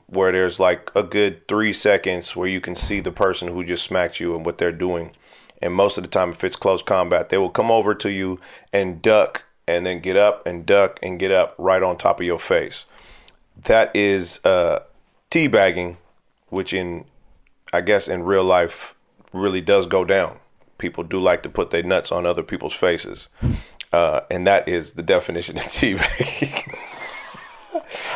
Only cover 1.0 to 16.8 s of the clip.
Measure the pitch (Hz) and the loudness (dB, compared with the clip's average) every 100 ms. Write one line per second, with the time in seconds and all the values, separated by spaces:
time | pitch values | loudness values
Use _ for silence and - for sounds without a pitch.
1 | 95 101 104 92 - 104 107 95 107 98 | 0 2 0 0 -4 0 0 0 2 2
2 | 92 92 - - 92 92 87 87 - 104 | 2 -4 -6 -6 -4 -4 -6 -6 -4 -4
3 | 90 85 98 90 87 87 87 87 - 92 | -4 0 0 0 -6 -6 -6 -6 -2 -2
4 | 85 - 87 85 82 85 87 82 90 87 | -2 -2 -6 -4 -4 -2 -2 -2 -4 -4
5 | 82 _ _ - _ - 87 90 101 - | -8 _ _ -20 _ -8 -4 2 0 0
6 | 87 98 90 85 95 - 98 92 - 95 | -4 -2 -2 -2 -6 -2 0 0 0 0
7 | 87 87 82 95 92 - 113 113 104 104 | 2 0 2 0 0 0 2 2 2 0
8 | 104 98 95 92 - - _ 101 95 82 | -2 -4 -4 -6 -12 -20 _ -2 0 0
9 | 110 107 - - - _ - 87 90 87 | 4 6 4 0 -14 _ -4 -2 -2 -4
10 | 90 92 104 104 - 87 85 101 95 - | 0 4 4 2 -6 -6 2 4 4 0
11 | 95 90 95 95 85 - 87 92 92 90 | -8 -4 2 4 2 0 2 2 2 0
12 | 92 90 87 85 - 87 76 - - - | 0 0 -2 -4 0 0 -2 -10 -18 -20
13 | - - - _ _ _ - 113 110 101 | -20 -20 -20 _ _ _ 2 4 4 2
14 | 101 98 87 - - 92 85 76 - _ | 2 2 -2 0 2 4 4 0 -4 _
15 | _ _ - 170 151 110 95 87 87 87 | _ _ -4 0 4 6 4 2 -6 -10
16 | _ _ _ _ - 92 92 92 | _ _ _ _ -10 -6 -4 -4